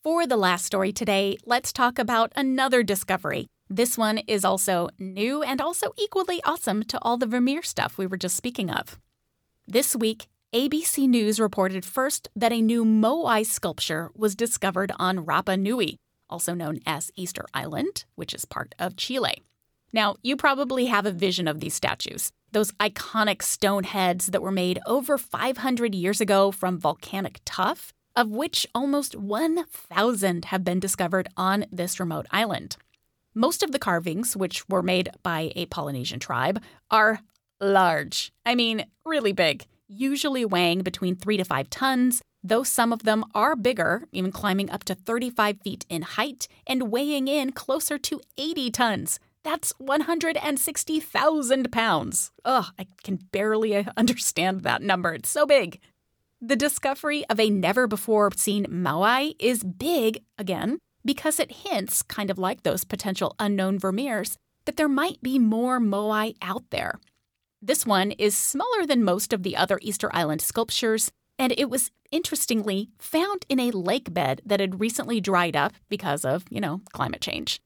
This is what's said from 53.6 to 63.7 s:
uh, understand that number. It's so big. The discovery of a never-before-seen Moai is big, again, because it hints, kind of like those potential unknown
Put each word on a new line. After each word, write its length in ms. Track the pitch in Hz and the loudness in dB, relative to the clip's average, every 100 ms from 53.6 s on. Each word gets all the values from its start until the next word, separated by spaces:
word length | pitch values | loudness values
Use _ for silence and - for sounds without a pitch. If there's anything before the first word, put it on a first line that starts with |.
| 220 | 2
uh, 160 | 202 202 - | 0 -2 2
understand 640 | 220 240 - - 180 190 | 2 2 -2 0 0 0
that 220 | 151 120 | 0 0
number. 320 | 170 185 170 | 2 0 0
It's 140 | 156 - | -4 -4
so 180 | - 294 | 0 6
big. 340 | 285 180 - _ _ _ _ _ _ | 6 4 -8 _ _ _ _ _ _
The 140 | 233 | -2
discovery 720 | 262 285 - 277 277 302 294 - | 0 2 0 -2 -2 -2 -4 -2
of 120 | 220 | 2
a 100 | 220 | 4
never-before-seen 1160 | 202 175 208 247 208 - 214 208 202 - 202 202 | 4 2 2 2 0 2 4 4 2 0 0 -2
Moai 680 | 170 175 160 202 254 294 - | -2 -2 2 2 2 0 0
is 240 | 226 240 | 0 0
big, 580 | 190 180 269 349 220 220 _ - | -4 -4 0 2 2 -2 _ -10
again, 400 | 190 180 202 294 _ _ | -6 -2 -2 -4 _ _
because 360 | 226 277 311 302 | -4 -2 0 0
it 100 | - | -2
hints, 520 | - 403 269 202 - | -6 -4 -4 -2 -4
kind 280 | - - 202 | -4 -4 -4
of 80 | 185 | -2
like 240 | 185 185 | -2 -2
those 220 | 170 185 | -2 -2
potential 500 | - 190 202 190 185 - | -4 -6 -4 -2 -2 -2
unknown 400 | 208 202 190 | 0 2 0